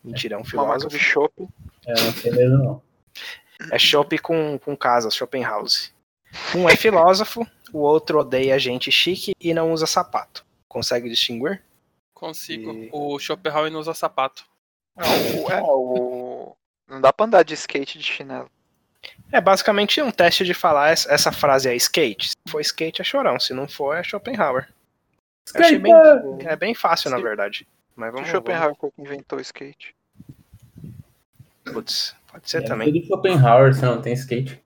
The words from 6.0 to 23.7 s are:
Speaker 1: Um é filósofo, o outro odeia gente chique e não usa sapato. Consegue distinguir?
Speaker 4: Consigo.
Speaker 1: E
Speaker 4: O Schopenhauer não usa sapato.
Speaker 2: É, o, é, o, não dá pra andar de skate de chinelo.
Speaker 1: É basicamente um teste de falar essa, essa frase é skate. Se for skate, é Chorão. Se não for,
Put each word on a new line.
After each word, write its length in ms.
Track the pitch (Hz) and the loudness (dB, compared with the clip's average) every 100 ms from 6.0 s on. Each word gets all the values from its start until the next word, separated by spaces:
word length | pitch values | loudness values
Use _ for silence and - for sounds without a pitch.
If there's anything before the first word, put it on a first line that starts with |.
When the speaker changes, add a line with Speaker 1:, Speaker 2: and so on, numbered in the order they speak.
| _ _ _ - - 170 | _ _ _ -14 -6 0
Speaker 1:
Um 140 | 175 | 4
é 60 | 151 | 4
filósofo, 680 | 220 190 170 190 214 233 233 _ - | 4 6 6 4 0 -6 -10 _ -14
o 60 | 156 | -2
outro 400 | 147 156 156 156 | 2 2 2 0
odeia 380 | 135 127 135 135 | 0 0 2 0
gente 300 | 131 123 135 | 0 -6 -2
chique 420 | - - 185 - 190 | 0 0 -2 -6 -6
e 140 | 170 | -2
não 180 | 165 165 | 0 0
usa 120 | 160 156 | 0 0
sapato. 600 | - 175 107 - - _ _ _ | -2 -2 -6 -8 -20 _ _ _
Consegue 420 | 123 110 123 120 | -8 -4 -4 -2
distinguir? 520 | 113 - 117 143 190 _ _ _ _ _ | -4 -4 -4 -6 -6 _ _ _ _ _
Speaker 4:
Consigo. 580 | _ 160 156 - 156 110 | _ -14 -14 -12 -12 -12
Speaker 1:
E 160 | 110 110 | -14 -14
Speaker 4:
O 260 | 151 147 143 | -10 -8 -8
Schopenhauer 500 | - 151 156 147 156 | -6 -6 -4 -2 -2
não 100 | 160 | -6
usa 120 | 156 | -10
sapato. 520 | 160 160 - 135 - _ _ _ _ _ - | -6 -6 -2 -4 -6 _ _ _ _ _ -6
Speaker 2:
É, 60 | 175 185 - 175 | 0 0 0 -4
o, 140 | - | -2
é, 100 | 175 | -2
o, 920 | 170 135 127 127 123 123 123 123 - _ _ _ _ | 2 0 0 -2 -4 -6 -10 -14 -16 _ _ _ _
não 140 | 135 | 2
dá 100 | 131 | 2
pra 140 | - 220 | 2 4
andar 180 | 202 | 4
de 100 | 160 | 4
skate 440 | 156 - 139 139 156 | -2 -8 -8 -8 -8
de 60 | |
chinelo. 460 | - - 139 127 127 _ _ _ _ _ - - - | -8 -8 -10 -14 -14 _ _ _ _ _ -20 -20 -2
Speaker 1:
É 80 | 254 | 2
basicamente 600 | 180 190 - 202 208 - | 4 4 4 0 0 0
um 100 | 285 | -2
teste 320 | - 170 - 180 | 4 4 4 -2
de 80 | |
falar 360 | 175 175 147 147 | 0 2 4 4
essa, 200 | 160 - | 2 2
essa 180 | 147 165 | 2 2
frase 340 | - 147 135 131 | 0 2 2 2
é 60 | 120 | 0
skate. 540 | - - 135 101 - | 0 0 -2 -2 -8
Se 60 | - - | -8 -8
for 120 | 151 | -6
skate, 400 | 147 - 160 - | -6 -6 -8 -6
é 40 | 180 | -4
Chorão. 340 | 277 233 123 | -2 0 -2
Se 140 | - | -4
não 140 | 131 | -6
for, 280 | 139 | -10